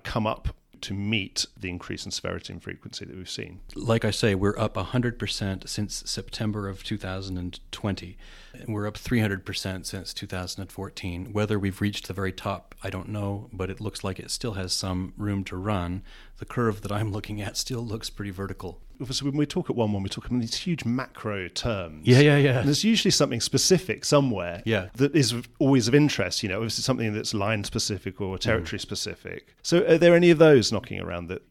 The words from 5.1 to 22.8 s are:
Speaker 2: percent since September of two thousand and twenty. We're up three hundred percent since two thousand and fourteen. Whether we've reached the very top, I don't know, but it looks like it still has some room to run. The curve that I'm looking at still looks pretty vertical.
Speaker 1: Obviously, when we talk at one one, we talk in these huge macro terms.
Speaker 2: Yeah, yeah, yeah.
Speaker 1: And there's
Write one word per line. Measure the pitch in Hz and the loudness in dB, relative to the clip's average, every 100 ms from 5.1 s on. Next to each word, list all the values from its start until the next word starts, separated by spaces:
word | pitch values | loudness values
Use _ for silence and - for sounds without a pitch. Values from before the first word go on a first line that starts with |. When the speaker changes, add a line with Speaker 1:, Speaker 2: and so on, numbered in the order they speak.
| 113 | -2
Speaker 2:
percent | 110 - 101 92 - | -6 -4 -4 -6 -6
since | - 104 - - | -6 -6 -8 -8
September | - 98 - 110 104 98 | -8 -8 -6 -4 -4 -6
of | 95 | -8
two | - 107 | -8 -6
thousand | 95 95 98 90 | -6 -6 -6 -6
and | 90 - - | -6 -10 -14
twenty. | - 107 92 90 - - - - - - | -6 -4 -4 -6 -18 -20 -20 -20 -14 -8
We're | 104 104 | -4 -4
up | 104 | -6
three | - 123 | 0 2
hundred | 107 98 | 2 0
percent | - 98 98 95 - | -6 -6 -6 -6 -8
since | 98 85 | -10 -10
two | - - | -12 -8
thousand | 92 90 - | -8 -8 -8
and | 95 | -12
fourteen. | - 98 - 95 87 90 | -10 -12 -8 -8 -6 -4
Whether | 101 104 107 | -2 0 0
we've | 98 95 | -2 0
reached | 104 104 - | -2 -2 -8
the | |
very | 95 95 | -6 -6
top, | - 104 92 - - | -4 -6 -8 -10 -12
I | 98 | -8
don't | 95 101 | -8 -6
know, | 104 101 101 - | -6 -4 -6 -8
but | 92 92 | -8 -6
it | 95 | -6
looks | 104 - | -8 -6
like | 98 92 | -6 -8
it | - | -8
still | - 123 | -6 -4
has | 98 92 | -4 -4
some | - 98 92 92 - | -4 -2 -4 -4 -6
room | 104 101 | -4 -2
to | 92 92 | -4 -6
run. | 98 104 87 92 - - - - | -2 -2 -2 -6 -10 -18 -20 -16
The | 104 | -8
curve | - 117 101 | 0 0 0
that | 101 | -4
I'm | 104 107 | -4 -2
looking | 104 - 104 | -4 -6 -6
at | 95 - | -6 -6
still | - 123 | -6 -6
looks | 117 107 - | -6 -6 -8
pretty | - 101 | -8 -8
vertical. | 90 98 98 90 87 - - | -6 -8 -8 -10 -12 -18 -12
Speaker 1:
Obviously, | 127 135 139 | -8 -4 -2
when | 139 | 0
we | 147 | 0
talk | 185 - | -2 -2
at | 117 | 0
one | 110 | 2
one, | 101 | 0
we | 95 | -2
talk | - - | -6 -2
in | 123 | -2
these | 113 - | -2 -4
huge | - 160 | -4 -2
macro | 113 123 131 - 110 101 87 | 0 -2 -4 -8 -6 -6 -6
terms. | - 123 104 85 78 90 | -4 -2 -2 -4 -2 6
Speaker 2:
Yeah, | 123 | 8
yeah, | 147 143 | 10 8
yeah. | 139 123 | 6 4
Speaker 1:
And | 139 | 2
there's | 143 | 2